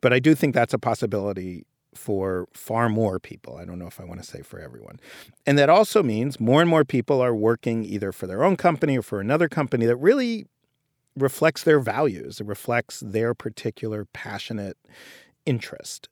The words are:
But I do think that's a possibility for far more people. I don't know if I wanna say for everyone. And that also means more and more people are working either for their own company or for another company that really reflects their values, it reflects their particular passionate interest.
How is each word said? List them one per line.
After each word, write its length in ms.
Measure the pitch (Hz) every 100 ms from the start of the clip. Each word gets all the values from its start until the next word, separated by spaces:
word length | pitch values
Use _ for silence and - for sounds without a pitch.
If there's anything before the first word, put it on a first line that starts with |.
But 120 | 127
I 60 | 127
do 160 | 139
think 200 | 156 147
that's 200 | 123 117
a 40 | 123
possibility 880 | 127 107 113 101 101 95 92 90 - _ _
for 540 | - - 98 95 90 90
far 340 | - - 113 117
more 300 | 107 110 92
people. 380 | - - - 71
I 80 |
don't 140 | 87 90
know 80 | 87
if 140 | -
I 40 |
wanna 180 | 90 87
say 200 | - -
for 160 | - -
everyone. 400 | 73 58 50 - - - - _ -
And 120 | 143
that 100 | 139
also 340 | 180 214 220
means 380 | 147 107 135 131
more 200 | 113 139
and 100 | 170
more 140 | 160
people 360 | 143 131 117 139
are 140 | 127
working 500 | 113 107 117 - 113
either 280 | 107 104 98
for 140 | - 92
their 180 | 95
own 120 | 165 185
company 420 | 180 156 156 135
or 40 |
for 180 | - 104
another 280 | 101 151 170
company 380 | - 139 123 117
that 100 | 123
really 500 | 160 277 247 226 - _ _ _ _ _ _ -
reflects 480 | 135 - 160 -
their 160 | - 151
values, 600 | 117 107 151 90 57 -
it 60 | 104
reflects 540 | 101 - 120 - -
their 340 | 110 107 117
particular 720 | 117 117 - 120 - 113 107 101
passionate 640 | - - 101 - 110 98 - _ - - - _ _
interest. 640 | - 120 - - - - -